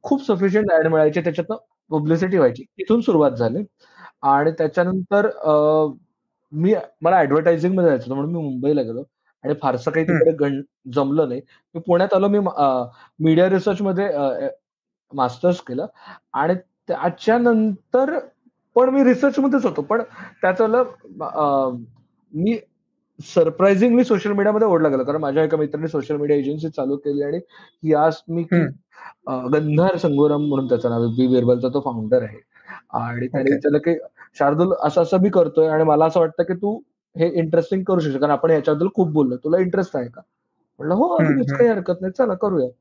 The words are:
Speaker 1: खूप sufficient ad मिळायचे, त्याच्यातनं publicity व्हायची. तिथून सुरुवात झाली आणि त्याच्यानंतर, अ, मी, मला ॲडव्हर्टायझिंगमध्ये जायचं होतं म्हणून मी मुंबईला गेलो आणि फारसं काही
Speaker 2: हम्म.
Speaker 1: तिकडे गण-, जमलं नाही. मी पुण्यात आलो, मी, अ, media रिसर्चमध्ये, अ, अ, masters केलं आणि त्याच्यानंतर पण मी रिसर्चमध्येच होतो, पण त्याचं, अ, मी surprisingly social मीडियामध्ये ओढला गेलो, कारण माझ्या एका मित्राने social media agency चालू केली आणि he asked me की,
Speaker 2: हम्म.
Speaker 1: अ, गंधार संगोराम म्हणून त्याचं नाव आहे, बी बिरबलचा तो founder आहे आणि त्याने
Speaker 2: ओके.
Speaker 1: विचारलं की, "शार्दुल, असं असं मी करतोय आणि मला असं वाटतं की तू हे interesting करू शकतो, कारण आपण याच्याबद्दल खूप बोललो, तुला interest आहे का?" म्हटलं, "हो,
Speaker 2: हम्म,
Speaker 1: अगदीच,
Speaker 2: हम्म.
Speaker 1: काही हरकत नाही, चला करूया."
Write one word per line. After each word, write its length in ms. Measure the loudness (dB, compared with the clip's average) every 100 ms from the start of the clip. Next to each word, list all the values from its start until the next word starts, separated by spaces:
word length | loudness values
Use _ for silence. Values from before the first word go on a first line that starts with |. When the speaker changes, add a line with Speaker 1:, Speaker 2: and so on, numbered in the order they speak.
Speaker 1:
खूप 200 | -2 -4
sufficient 480 | -2 -2 0 0 2
ad 160 | 2 2
मिळायचे, 340 | 2 2 2
त्याच्यातनं 340 | -2 -4 -6 -10 _ _ _
publicity 460 | -4 0 0 0 2
व्हायची. 260 | 2 0
तिथून 380 | -16 -12 0 0
सुरुवात 300 | 2 2 2
झाली 320 | 2 -2 -2 -8 _ _ _ -20 _
आणि 300 | 0 2 2
त्याच्यानंतर, 760 | 0 -2 0 -2 -2 0 0
अ, 600 | 0 -2 0 2 4 2 0 -4 _ _ _ _ _
मी, 240 | -2 0 0 -4 _
मला 140 | 2
ॲडव्हर्टायझिंगमध्ये 720 | 4 4 2 2 2 0 2 2
जायचं 140 | 2
होतं 120 | -2
म्हणून 200 | -6 -4
मी 60 | -6
मुंबईला 400 | -6 -4 -2 -2
गेलो 220 | -2 -8 -12 _ _ _
आणि 100 | -8 -4
फारसं 300 | -2 -2 -2
काही 140 | -2
Speaker 2:
हम्म. 140 | 0 2
Speaker 1:
तिकडे 160 | 2
गण-, 560 | 2 -2 -2 -10 _ -6
जमलं 360 | -2 0 0 0
नाही. 120 | -4 _ _ _
मी 60 | -12 0
पुण्यात 260 | 0 2
आलो, 140 | 2 2
मी, 100 | 0 -2
अ, 280 | 0 0 0 -6 _ _ -2
media 300 | 2 4 4
रिसर्चमध्ये, 560 | 2 0 -2 -2 -2
अ, 160 | -2 -2
अ, 260 | -2 -2 -6 -10 _ _ _ _ _
masters 480 | -4 -4 0 -2 -2
केलं 260 | -6 -10 -10 _ -20 -20 _
आणि 200 | -4 -2 -2 -6 _ -10
त्याच्यानंतर 1300 | -4 -4 -4 0 2 2 2 0 -4 _ 0 0 -4 -8 _ _ _ _
पण 140 | 2 4
मी 140 | 4
रिसर्चमध्येच 600 | 4 4 2 2 0 2
होतो, 160 | 0 -4
पण 200 | -2 -4 -4 -16 -20 _
त्याचं, 420 | -2 0 2 2 -2 -8 -20 -12
अ, 480 | -8 -2 0 0 -2 -6 -14 _ _ _ _
मी 260 | -4 -2 -2 _ _ _ _ _ -20
surprisingly 840 | -2 0 0 2 2 4 4 4
social 280 | 2 0 0
मीडियामध्ये 360 | 0 0 2 2
ओढला 200 | 2 2
गेलो, 160 | 0
कारण 180 | -2 -2
माझ्या 220 | -2 0
एका 140 | 0 0
मित्राने 300 | -2 -4 -6
social 280 | -6 -6
media 240 | -6 0 0
agency 300 | 0 -6 -8
चालू 280 | -6 -6 -4
केली 260 | -4 -4
आणि 140 | -4 -6 -10 -20 -20 _
he 140 | 0 2
asked 380 | 2 -2 -6 -6
me 60 |
की, 120 | 0
Speaker 2:
हम्म. 140 | 0 0 -6 _ -20 -20 _ -8
Speaker 1:
अ, 200 | -8 0
गंधार 500 | 0 2 2 2 2
संगोराम 440 | 0 2 2 2
म्हणून 260 | 0 -2 0
त्याचं 220 | 0 0
नाव 140 | 0
आहे, 100 | 0
बी 220 | 0 2
बिरबलचा 320 | 2 2 0 0
तो 140 | -4
founder 420 | -6 -8 0 0
आहे 140 | -2 -12 _ _ -20 -20 _
आणि 360 | -8 -6 -6 -6
त्याने 160 | -2
Speaker 2:
ओके. 100 | 0
Speaker 1:
विचारलं 240 | 0 0 0
की, 200 | 0 -4 -6 _ -20 -2
"शार्दुल, 340 | 0 2 0 0
असं 180 | 0 0
असं 180 | 2 2
मी 100 | 2
करतोय 380 | 2 2 2 2
आणि 160 | 2
मला 220 | 2 4
असं 140 | 4 2
वाटतं 240 | 0 0
की 100 | -4
तू 260 | -2 -4 -6 _ _ _ -4
हे 140 | -2
interesting 500 | 0 0 0 0 -4
करू 160 | 0 0
शकतो, 200 | 0 -2
कारण 120 | 0
आपण 200 | 2 2
याच्याबद्दल 360 | 2 0 -2 -2
खूप 140 | 0 0
बोललो, 280 | 2 0 -2
तुला 200 | -2 0
interest 400 | 0 -2 -4 -6
आहे 100 | -8
का?" 140 | -14 _ _ _ _ _ _
म्हटलं, 160 | -4
"हो, 200 | 0 0
Speaker 2:
हम्म, 120 | 2 2
Speaker 1:
अगदीच, 240 | 0 -2
Speaker 2:
हम्म. 60 | 2
Speaker 1:
काही 120 | 2
हरकत 240 | 2 -4 -6
नाही, 120 | -6 -2
चला 160 | -2
करूया." 340 | -2 -2 -2 -4 _